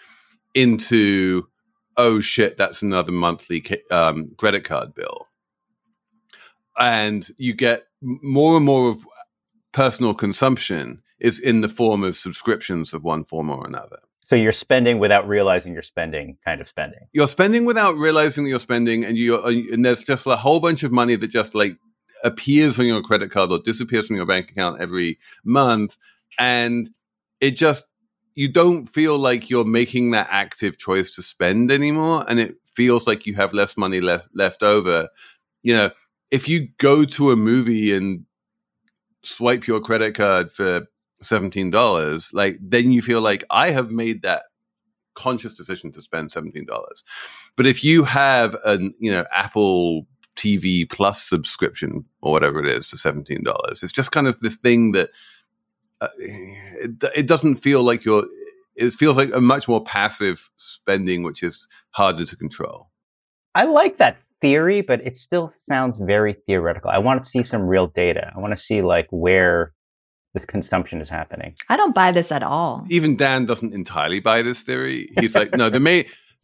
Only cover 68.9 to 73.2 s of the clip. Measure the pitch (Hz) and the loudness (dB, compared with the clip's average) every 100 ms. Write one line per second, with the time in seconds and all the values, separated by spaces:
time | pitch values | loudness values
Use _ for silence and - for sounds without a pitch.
68.9 | 87 - 87 87 92 90 85 82 _ _ | 0 -2 -2 2 4 4 2 -2 _ _
69.9 | _ _ _ _ 92 - 98 - 92 87 | _ _ _ _ -12 -8 -8 -4 -4 -4
70.9 | 80 78 80 78 - - - - 269 403 | -10 -10 -10 -12 -14 -16 -16 -4 0 2
71.9 | 190 185 175 170 - - 156 170 117 - | 2 2 2 -2 -4 -4 -4 -4 -6 -2
72.9 | 170 156 117 | 0 2 2